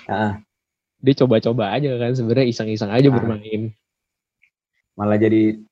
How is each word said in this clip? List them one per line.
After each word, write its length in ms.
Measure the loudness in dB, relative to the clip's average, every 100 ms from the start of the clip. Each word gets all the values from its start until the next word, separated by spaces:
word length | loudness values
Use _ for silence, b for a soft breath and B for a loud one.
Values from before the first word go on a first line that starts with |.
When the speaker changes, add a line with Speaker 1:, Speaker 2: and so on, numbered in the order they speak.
| -8
Speaker 1:
ah. 260 | -4 -2 -4 _ _ _ _ _ _
Speaker 2:
dia 140 | 0 2
coba-coba 540 | 4 2 2 -2 -2
aja 220 | -2 -4 -2
kan, 160 | -2
sebenarnya 380 | -2 0 0 0
iseng-iseng 400 | -2 -6 -4 -2
aja 160 | 4 4
Speaker 1:
Ah. 80 |
Speaker 2:
bermain. 560 | 4 -2 -6 -6 -6 -6 -12 _ _ _ _ _ _ _ _ _ _ _ -6
Speaker 1:
Malah 220 | 0 2
jadi 380 | 4 4 2 -2 -12